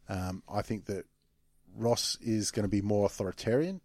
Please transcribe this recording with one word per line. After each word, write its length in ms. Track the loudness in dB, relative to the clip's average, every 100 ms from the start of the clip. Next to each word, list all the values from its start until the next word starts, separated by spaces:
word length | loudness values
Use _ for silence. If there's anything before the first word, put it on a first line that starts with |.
| -8
Um, 340 | -4 -4 -6 -6
I 120 | -4
think 240 | -2 -4 -4
that 200 | -8 -8 _ _ _ _ _ _ -2
Ross 420 | 2 2 0 -4
is 320 | 0 0 0
gonna 160 | 0 2
be 140 | 2
more 240 | 2 4 4
authoritarian. 760 | 2 -4 -2 0 2 0 -4